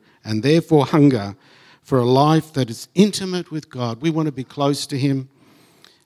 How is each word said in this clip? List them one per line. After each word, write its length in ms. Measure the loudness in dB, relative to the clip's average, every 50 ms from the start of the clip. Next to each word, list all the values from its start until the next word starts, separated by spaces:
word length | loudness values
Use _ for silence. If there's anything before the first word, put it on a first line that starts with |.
| _ _ _ _ -10
and 180 | -8 -6 -2
therefore 440 | 0 0 0 0 2 2 2 2 2
hunger 480 | 2 4 4 4 4 4 2 -2 -8 -10 -14 _ _ _ _ _ _ _ _
for 160 | _ -2 0 0
a 60 | 2
life 480 | 2 4 4 4 4 2 2 0 -2 -6
that 140 | -6 -6 -6
is 200 | -8 -12 -16 -2 2
intimate 560 | 2 2 2 0 -4 -6 -6 -6 -8 -8 -8
with 160 | -10 -12 -12 -12
God." 320 | -8 -6 -6 -6 -6 -4
We 80 | -4 -4
want 160 | -2 -2 -2
to 60 | -4
be 100 | -4 -8
close 440 | -12 -10 -6 -2 -2 -2 -2 -2 -6
to 120 | -8 -6 -4
Him. 300 | -2 -2 -2 -4 -6 -10 _ _ _ _ _ _ _ _ _ _ _ _ _ _ _